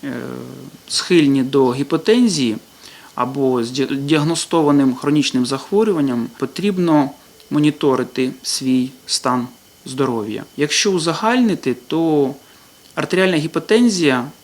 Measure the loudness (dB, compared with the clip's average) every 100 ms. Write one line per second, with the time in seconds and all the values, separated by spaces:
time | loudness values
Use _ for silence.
0 | -10 -10 -10 -12 -14 -16 -18 -20 -8 -8
1 | 2 4 4 2 2 2 2 0 -2 -2
2 | 2 4 4 2 -2 -2 -8 -20 -20 -20
3 | -16 -6 -4 0 0 0 -2 -4 -4 -2
4 | 0 0 2 -2 -2 0 4 4 4 0
5 | 0 0 2 0 -2 -4 -2 0 2 2
6 | 0 -2 -4 -6 -8 -4 -2 0 2 2
7 | 2 -4 -20 -20 -6 0 0 2 0 0
8 | -2 -4 -4 -4 -10 -6 0 0 -2 -8
9 | -8 -4 -2 -2 -4 -12 -20 _ -14 -4
10 | -2 -2 -4 -8 -10 -4 -2 0 0 0
11 | -2 -2 0 2 2 0 -2 -6 -4 -2
12 | 0 2 0 -2 -18 -20 -20 _ -14 -8
13 | -2 0 2 0 -2 -4 2 4 4 4
14 | 2 2 -2 -12